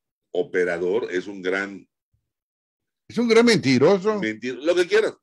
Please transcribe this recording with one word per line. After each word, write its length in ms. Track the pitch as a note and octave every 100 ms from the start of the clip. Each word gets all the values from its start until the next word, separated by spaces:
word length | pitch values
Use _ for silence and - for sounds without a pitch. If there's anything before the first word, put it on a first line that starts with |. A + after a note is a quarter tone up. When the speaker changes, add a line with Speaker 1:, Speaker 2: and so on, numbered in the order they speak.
| _ _ _
Speaker 1:
operador, 760 | F2+ F2+ F#2 F2 E2+ F2+ G#2+ F2
es 140 | F2+ F#2+
un 120 | G2
gran 440 | F2+ F#2+ G2 F#2+ - _ _ _ _ _ _ _ _ _ _ _ -
Speaker 2:
Es 100 | B2+
un 100 | A#3+
gran 180 | A3+ A#3+
mentiroso. 720 | G3 C3+ B2 D3+ G3 G#3 G#3
Speaker 1:
mentir-, 380 | A2 G#2+ B2 B2
lo 180 | D#3
que 120 | F3 F3+
quieras, 260 | G#3 F#3+ -